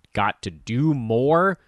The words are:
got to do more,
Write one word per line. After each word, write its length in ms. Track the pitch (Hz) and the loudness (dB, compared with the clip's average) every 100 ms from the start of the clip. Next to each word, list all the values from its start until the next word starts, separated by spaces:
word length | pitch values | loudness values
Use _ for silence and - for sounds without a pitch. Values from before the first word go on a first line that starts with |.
| _ | _
got 300 | 107 101 - | -4 -2 -4
to 80 | 98 | -10
do 420 | 78 - 117 156 | -10 -6 -2 0
more, 680 | 143 113 117 139 165 190 180 | 0 -2 0 2 2 2 -2